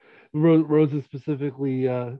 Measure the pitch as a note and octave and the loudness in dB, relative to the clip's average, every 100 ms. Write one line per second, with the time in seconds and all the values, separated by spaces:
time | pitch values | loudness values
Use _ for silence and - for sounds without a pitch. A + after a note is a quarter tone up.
0 | _ _ _ D3+ E3 D#3+ D3+ D3+ D3+ D3 | _ _ _ 0 4 4 4 2 2 -2
1 | - C#3 D#3 C#3 C#3+ C3 C#3 C3 C3 B2 | -8 -12 -8 -6 -6 -6 -4 -2 -2 -2
2 | B2 | -6